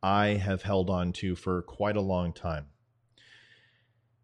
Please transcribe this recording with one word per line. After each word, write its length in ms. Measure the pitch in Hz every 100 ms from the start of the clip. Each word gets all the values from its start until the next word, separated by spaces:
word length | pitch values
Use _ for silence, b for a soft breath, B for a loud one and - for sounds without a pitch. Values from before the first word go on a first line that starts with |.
I 260 | 92 101 104
have 340 | 101 98 92
held 280 | 101 98 92
on 220 | 90 87
to 220 | - 98 90
for 260 | 95 90
quite 340 | - - 101 104
a 40 |
long 320 | 95 90 87
time. 340 | - 87 78 71 _ _ _ _ _ b b b b b b b b _ _